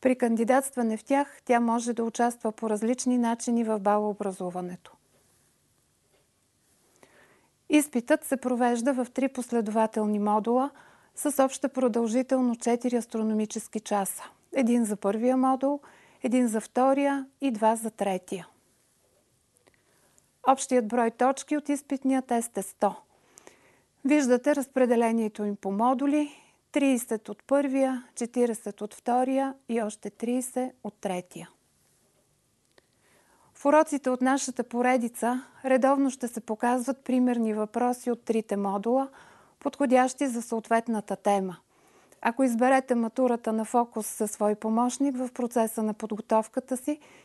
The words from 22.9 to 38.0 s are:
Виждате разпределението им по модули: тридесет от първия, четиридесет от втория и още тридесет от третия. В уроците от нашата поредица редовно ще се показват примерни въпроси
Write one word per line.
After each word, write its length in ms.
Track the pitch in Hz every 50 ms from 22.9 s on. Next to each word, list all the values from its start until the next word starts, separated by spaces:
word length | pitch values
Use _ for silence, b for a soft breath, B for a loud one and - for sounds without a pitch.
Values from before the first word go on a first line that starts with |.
| 190 - - b b b b b b b b b b b b b b b b b b _ -
Виждате 520 | 262 302 302 277 240 247 240 247 294 294
разпределението 880 | 277 247 - - 254 254 233 240 233 233 226 226 233 220 214 - - 208
им 120 | 208 202
по 140 | - - 196
модули: 580 | 196 202 233 254 269 247 285 285 285 302 294 285 B B B B B B B _
тридесет 560 | - 294 277 269 262 233 - - 226 214 - -
от 160 | 214 _ -
първия, 580 | - 277 285 285 269 262 269 269 262 262 247 - - -
четиридесет 680 | - 240 233 - 254 240 233 220 - - 202 202 -
от 140 | 214 214 -
втория 600 | - - 240 240 254 254 262 269 269 269 269 269 - _ -
и 140 | 226 233
още 280 | 214 214 - - - 208
тридесет 640 | _ - 233 240 247 254 247 - - 254 254 262 - _ -
от 100 | 208 - _
третия. 500 | - 196 185 180 180 - - 170 165 - _ _ _ _ _ _ _ _ _ _ _ _ _ _ _ _ _ _ _ _ _ _ _ _ _ b b b b b b b b b b b b b b b b
В 100 | - -
уроците 460 | 285 302 302 311 - 294 262 - 254
от 120 | 254 247
нашата 420 | 254 262 269 269 - 269 240 - 233
поредица 800 | - 240 240 247 254 254 247 233 226 - - 226 233 254 254 269 B B B B
редовно 460 | 262 262 254 262 262 277 277 277 262
ще 180 | 254 - 254 233
се 120 | - 233
показват 640 | - - 220 - 247 240 247 254 240 277 254 - -
примерни 500 | - 254 254 254 247 240 233 226 220 214
въпроси 560 | 214 214 214 - 233 247 247 247 247